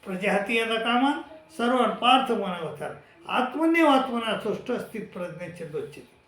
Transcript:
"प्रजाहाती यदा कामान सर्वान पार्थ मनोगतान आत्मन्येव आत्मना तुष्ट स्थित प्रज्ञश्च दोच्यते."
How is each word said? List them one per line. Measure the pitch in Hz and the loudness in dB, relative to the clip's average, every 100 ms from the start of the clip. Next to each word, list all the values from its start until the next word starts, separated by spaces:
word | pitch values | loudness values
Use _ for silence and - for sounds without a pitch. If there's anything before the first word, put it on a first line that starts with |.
| - | -8
"प्रजाहाती | 185 202 196 202 226 | -2 0 0 2 0
यदा | 226 220 | 0 -2
कामान | 240 247 269 311 - - - - | 0 2 2 0 -6 -18 -20 -2
सर्वान | 240 254 220 | 2 4 2
पार्थ | - 240 254 247 | 2 4 4 4
मनोगतान | 220 190 175 160 147 147 117 - - - | -2 -2 -6 -8 -8 -8 -10 -18 -20 -4
आत्मन्येव | 202 240 285 330 330 320 | -2 -2 0 2 6 6
आत्मना | 269 254 233 226 196 | 6 4 -4 -2 -2
तुष्ट | 220 190 - | -2 -4 -4
स्थित | 233 - 220 190 | -6 -6 -10 -10
प्रज्ञश्च | - 175 160 170 170 156 | -10 -10 -10 -12 -12 -8
दोच्यते." | 151 143 143 120 _ | -8 -8 -12 -20 _